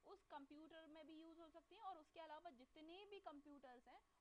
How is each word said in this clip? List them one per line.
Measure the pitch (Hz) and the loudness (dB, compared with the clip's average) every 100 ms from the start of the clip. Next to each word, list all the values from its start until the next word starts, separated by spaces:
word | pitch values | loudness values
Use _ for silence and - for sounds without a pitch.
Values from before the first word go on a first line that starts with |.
| - | -4
उस | 381 | -4
कंप्यूटर | - 302 277 294 320 330 320 | 2 2 2 0 0 -2 -2
में | 311 302 | -2 0
भी | |
यूज़ | 311 330 320 | 0 -2 -2
हो | 320 | -2
सकती | 330 - 370 | -4 -4 2
हैं | |
और | 392 339 | 4 4
उसके | 302 330 | 2 0
अलावा | 320 302 339 | 4 4 2
जितने | 247 262 311 311 359 403 | -2 -6 -4 0 0 0
भी | 392 | 2
कंप्यूटर्स | - 285 294 285 262 247 247 | 2 2 0 -2 -2 -4 -4
हैं | 359 - - | -8 -8 -16